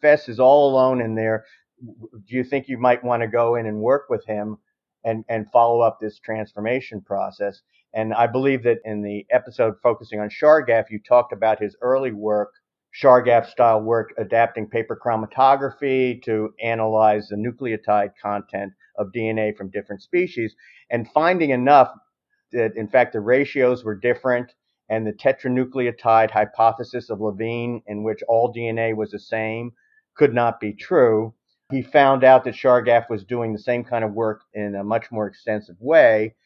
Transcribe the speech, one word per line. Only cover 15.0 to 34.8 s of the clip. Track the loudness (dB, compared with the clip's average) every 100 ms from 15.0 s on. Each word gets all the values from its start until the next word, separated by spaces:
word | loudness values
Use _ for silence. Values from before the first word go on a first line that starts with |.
chromatography | -4 -4 -4 0 2 2 0 -6 -4 0 -2 -4
to | -4 -4 -4 -6
analyze | -4 -2 0 2 4 2 -2
the | -8
nucleotide | -8 -8 -8 -6 -2 0 -2 -6
content | -8 -8 -8 -10 -10 -14 _ -10
of | -8
D | -6 -4
N | -2
A | -4
from | -6 -10
different | -12 -12 -14
species, | -6 -4 -4 -6 -10 -10 _ _ _
and | -8 -4
finding | 0 0 2 0
enough | 0 4 6 6 0 _ _ _ _ _
that, | -4 -4 -4
in | -2
fact, | 0 0
the | -2
ratios | 0 0 0 0 0 0
were | -6
different, | -4 -2 -2 -2 -2 -4 _ _ _ -6
and | -4 -4
the |
tetranucleotide | -2 -2 -2 -2 -2 -4 -4 -6 -4 2 2 2
hypothesis | 0 -2 0 0 0 -6 -10 -8
of | -6
Levine, | -6 -6 -6 -6 -6 -8 -10
in | -8
which | -6 -6 -2
all | 0 0
D | -4 -6
N | -4
A | -4
was | -4 -6
the | -10
same, | -8 -6 -6 -6 -10 -16 _ _ _
could | 0 2
not | 2 0 -2
be | -8
true. | -10 -2 2 4 2 -2 -10 _ _ _
He | -10
found | 0 2 4 6
out | 6 6
that | 4
Chargaff | -2 2 4 4 2 0
was | -6 -6
doing | -6 -4
the | -6
same | -4 -6
kind | -4 -4
of | -4
work | -4 -4 -4 _
in | -10 -8
a | -8